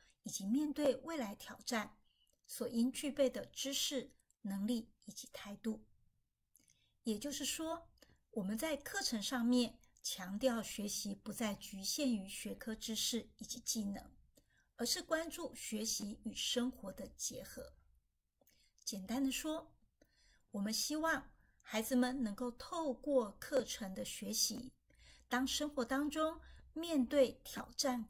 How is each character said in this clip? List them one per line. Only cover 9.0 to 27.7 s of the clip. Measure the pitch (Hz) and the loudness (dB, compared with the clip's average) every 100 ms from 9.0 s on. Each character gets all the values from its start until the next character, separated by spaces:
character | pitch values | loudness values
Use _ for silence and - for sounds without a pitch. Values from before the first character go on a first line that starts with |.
程 | - 220 | 0 -2
上 | 196 254 | 0 2
面 | 233 247 233 - - _ | 4 6 4 -2 -20 _
强 | - - 185 202 | -6 -6 -4 2
调 | 262 233 | 2 2
学 | - - 202 | -2 -4 -4
习 | - 202 | -4 -6
不 | 202 220 | -6 -8
再 | 202 220 | -2 -2
局 | 202 - 196 | -2 -8 -6
限 | 196 - 269 | -4 0 2
于 | 214 190 | 2 -2
学 | - 208 | -8 -8
科 | 196 - | -8 -8
知 | 220 - | -6 -4
识 | 214 - 233 - - | -2 0 0 -4 -14
以 | - | -10
及 | 240 | -8
技 | - 226 | -4 -2
能， | 202 196 - - - _ _ _ _ - | -2 -6 -10 -20 -20 _ _ _ _ -4
而 | |
是 | 240 359 | 0 0
关 | 349 320 330 | 2 0 0
注 | 339 277 | -6 -8
学 | 240 - 214 220 | -8 -6 -4 -2
习 | - 208 - | -2 -4 -6
与 | 220 | -8
生 | - - 240 247 | -4 0 2 0
活 | - 190 | -2 -10
的 | 190 196 - | -10 -12 -6
结 | - - | -6 -6
合。 | 190 - - - _ _ _ _ _ _ _ _ _ _ | -10 -12 -14 -16 _ _ _ _ _ _ _ _ _ _
简 | - 196 190 | -8 -6 -2
单 | 247 | 2
的 | 269 | 2
说， | - 311 320 320 - _ _ _ _ _ _ _ | 2 -2 -4 -6 -20 _ _ _ _ _ _ _
我 | 202 | -2
们 | 208 | 0
希 | 220 - 311 | 0 0 2
望 | 320 302 - - _ _ | 2 2 -2 -20 _ _
孩 | - 214 | -2 -2
子 | 220 254 | 4 4
们 | 247 269 | 4 2
能 | 220 | -2
够 | 202 247 | -2 -4
透 | 240 - 349 311 | -4 -6 0 0
过 | 233 294 269 208 | 0 4 4 4
课 | - - 277 | -4 0 0
程 | 220 - 190 | 0 -4 -6
的 | 196 | -6
学 | 208 - 202 | -6 -6 -4
习， | 214 - 220 254 _ _ - - - - | 0 0 0 -10 _ _ -20 -20 -16 -2
当 | 247 262 | 0 2
生 | - 294 | 0 0
活 | 294 | 0
当 | 226 269 294 | 2 2 2
中 | 311 311 330 - - - | 2 2 0 -12 -18 -10
面 | 311 339 302 | -6 2 4
对 | 233 294 233 - | 6 8 6 4
挑 | - - - | -10 -10 -8